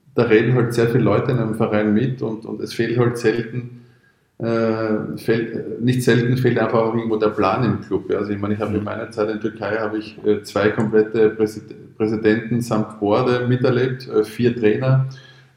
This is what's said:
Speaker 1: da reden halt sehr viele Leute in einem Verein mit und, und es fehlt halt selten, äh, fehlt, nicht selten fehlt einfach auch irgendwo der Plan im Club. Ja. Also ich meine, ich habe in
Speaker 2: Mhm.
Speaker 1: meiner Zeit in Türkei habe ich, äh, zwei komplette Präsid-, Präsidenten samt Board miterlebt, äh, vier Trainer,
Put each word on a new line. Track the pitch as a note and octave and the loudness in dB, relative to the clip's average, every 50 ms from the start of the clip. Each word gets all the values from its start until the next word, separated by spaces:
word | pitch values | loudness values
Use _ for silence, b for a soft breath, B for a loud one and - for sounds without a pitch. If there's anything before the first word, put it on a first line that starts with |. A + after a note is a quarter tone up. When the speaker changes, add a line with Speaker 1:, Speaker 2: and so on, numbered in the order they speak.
| _ _ - | _ _ 0
Speaker 1:
da | A#2 A#2 | 2 4
reden | A2 A2 A2 B2 B2+ B2+ | 6 6 4 6 4 2
halt | B2 A2+ - - | 2 2 0 2
sehr | A#2+ A2+ A#2 | 0 2 2
viele | - A#2 G#2+ | 2 2 2
Leute | G2+ G#2 A2+ - C3+ | 2 2 2 0 0
in | B2 A2+ | -2 0
einem | A2 G#2+ G#2 | -2 -2 -2
Verein | G#2+ A2+ G#2 G#2+ G#2 G#2+ G#2+ G#2 | -2 -2 0 0 0 2 2 2
mit | G#2+ C3 C3+ C3 - | 2 0 0 -2 -4
und, | - A2+ A2 G#2 - | -6 -6 -6 -8 -10
und | G#2+ G#2+ G#2 | -12 -10 -8
es | - - - | -8 -8 -4
fehlt | - A2+ A2+ A#2 B2 | -4 -2 0 2 2
halt | A#2+ A#2+ - | 2 0 0
selten, | - - G#2+ A2 A#2 A2+ - - B2 - - b b b b b b b b b b b b b - | 0 0 0 0 0 -4 -6 -8 -10 -10 -10 b b b b b b b b b b b b b -6
äh, | A#2 A2+ A2+ A2+ A2+ A2+ A2 A2+ A2 A2 G#2+ G#2 - - - | -4 -2 0 0 0 0 0 -2 -2 -2 -2 -2 -2 -6 -8
fehlt, | - - - A2+ A#2 - - - - - - - - | -6 -2 0 0 0 0 -4 -6 -8 -8 -8 -6 -2
nicht | A#2 B2+ B2+ - - | 0 0 0 2 2
selten | C3 A#2 B2 A#2+ B2 B2+ | 4 4 4 4 2 0
fehlt | - - B2 A#2 A2+ | 2 2 2 2 2
einfach | A2 A2 B2 A2+ | 0 0 2 2
auch | A2+ A2+ A2+ | 0 2 0
irgendwo | A#2 A#2 A2+ A2 | -2 -2 0 0
der | G#2+ G#2+ G#2 | 2 0 0
Plan | G2+ G#2 G2 F#2+ G#2+ B2 B2 | 0 2 0 0 2 2 0
im | G#2 G2 F#2 | 0 0 -2
Club. | - - G2 F2+ - - | -4 -4 -4 -4 -2 -2
Ja. | F#2+ G2+ | -2 -2
Also | G#2 G#2 G2+ | -2 -4 -4
ich | G2+ | -4
meine, | G2+ G#2 G#2 | -2 -2 -2
ich | G#2 | -2
habe | G#2+ G2+ G#2 | -2 -2 -2
in | G#2 | -4
Speaker 2:
Mhm. | G#2 | -4
Speaker 1:
meiner | G2+ G2 G#2 A#2 - | -4 -6 -8 -10 -8
Zeit | - A2+ G#2 G#2+ | -2 -2 -2 -2
in | A2 G#2 | -2 -4
Türkei | A2 G#2+ - A2 G#2 G2+ G#2+ | -6 -6 -6 -6 -6 -4 -4
habe | A2 A2 G#2 G#2+ | -2 -4 -4 -4
ich, | G#2+ G#2+ - - - - | -6 -8 -8 -12 -4 0
äh, | G#2 G#2 G#2 - | 0 0 0 -2
zwei | - - G2+ G2+ G#2+ | -4 -2 0 2 2
komplette | - A2 G#2+ G#2 A2 G#2+ G#2+ - - A2+ A2 G#2+ | 2 0 -2 2 4 2 2 4 2 4 4 4
Präsid-, | G#2+ - G#2+ G#2 - - - - - - - - - | 4 2 -2 -2 -2 -8 -14 -16 -18 -20 -20 -14 -4
Präsidenten | - A2 G#2+ A2+ A2 - G#2+ G#2+ A#2 - - B2 A#2 | -2 -2 0 0 2 2 2 2 2 0 -2 -2 -2
samt | A#2 - A2 G#2+ G#2+ - - - | -2 0 -2 -2 -2 -4 -6 -2
Board | G#2 G2+ G#2 B2+ B2 B2 B2 B2 B2 A#2+ | 0 2 2 2 2 2 2 0 2 0
miterlebt, | B2+ B2 C#3 B2+ A#2+ A#2+ C3 C3+ - - - | 0 2 2 2 2 2 0 0 -2 -6 -8
äh, | - A2+ G#2+ G#2+ | -2 0 0 0
vier | - - - A#2+ A#2+ - | 0 -2 0 0 2 2
Trainer, | - G#2+ G#2+ A#2 B2 C3 C3 C3+ C3+ C3+ B B B B B B B B B B | 2 2 2 2 2 2 4 4 4 2 B B B B B B B B B B